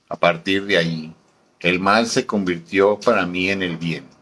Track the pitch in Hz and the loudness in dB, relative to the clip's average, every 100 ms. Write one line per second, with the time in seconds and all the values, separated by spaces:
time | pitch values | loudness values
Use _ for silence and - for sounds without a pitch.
0 | _ 85 87 85 95 98 101 92 85 80 | _ 0 0 0 -2 -2 0 0 0 -4
1 | 78 - _ _ _ _ 87 90 95 110 | -10 -18 _ _ _ _ -2 0 4 2
2 | 117 135 - 104 90 85 82 98 98 104 | 2 -2 -2 -2 -2 -4 -2 2 4 4
3 | 123 107 87 90 92 98 90 82 82 76 | 0 0 -2 -2 -2 -2 -4 -4 -6 -6
4 | - _ | -10 _